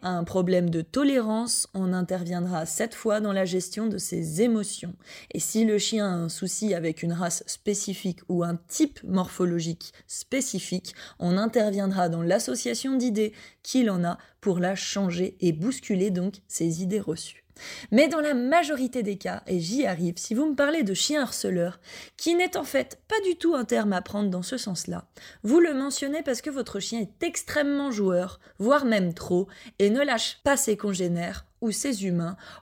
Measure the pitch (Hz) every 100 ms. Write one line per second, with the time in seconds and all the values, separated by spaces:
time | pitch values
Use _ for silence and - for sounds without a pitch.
0 | 185 175 170 190 180 180 175 165 160 262
1 | 285 262 214 220 240 - - 190 185 180
2 | 180 185 175 175 180 170 160 - 226 -
3 | 220 208 214 196 185 185 - 208 226 196
4 | - 170 160 156 240 220 202 - 175 -
5 | - - - - - 220 220 208 - 220
6 | 202 175 165 - 185 - 214 175 160 160
7 | 170 170 175 - - - - 196 - 185
8 | 185 170 - 175 170 170 - - 294 -
9 | - 185 180 - 180 170 165 165 - -
10 | - - - 269 262 190 - 185 - -
11 | - - 175 190 226 226 214 196 196 190
12 | 175 165 170 202 254 247 240 226 269 262
13 | 247 208 214 - - _ - 262 226 180
14 | 170 180 - _ 208 175 180 196 - 202
15 | 190 175 185 - 180 156 214 262 - 190
16 | 202 180 185 - - - 165 165 185 208
17 | 196 165 - - _ - - - - 220
18 | 311 320 294 254 247 339 294 277 254 254
19 | 208 190 185 190 - 180 165 254 220 170
20 | 175 175 - 220 311 269 285 330 202 185
21 | - 302 254 - 196 180 175 - - -
22 | - - 320 349 359 359 285 269 254 -
23 | - 440 381 339 330 311 220 226 208 180
24 | - 208 208 180 180 254 208 170 - 175
25 | - - - - 208 330 339 269 277 -
26 | 277 302 294 233 302 269 - 196 - 233
27 | 196 - 339 - - 294 285 285 285 208
28 | 190 180 185 - - - 208 285 254 214
29 | 180 165 - 180 196 - - - 202 247
30 | 285 226 - - 277 269 - 208 208 185
31 | 175 170 175 - - - 233 202 277 214
32 | 190 175 165 190 - -